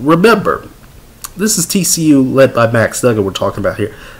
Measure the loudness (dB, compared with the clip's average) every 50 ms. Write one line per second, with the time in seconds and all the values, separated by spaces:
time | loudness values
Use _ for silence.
0 | 0 0 2 4 4 4 2 2 0 -2 -4 -4 -8 -14 -20 -20 -20 -20 -20 -20
1 | -20 -20 -20 -18 -18 -16 -8 -4 -4 -2 -2 -2 -4 -2 -2 -2 -2 -2 -2 0
2 | 2 2 4 4 2 2 2 4 2 4 4 2 0 2 2 0 0 -2 -2 -2
3 | 0 0 0 0 0 -2 -4 -4 -4 -4 -4 -4 -4 -4 -4 -4 -6 -8 -8 -14
4 | -20 -20 -20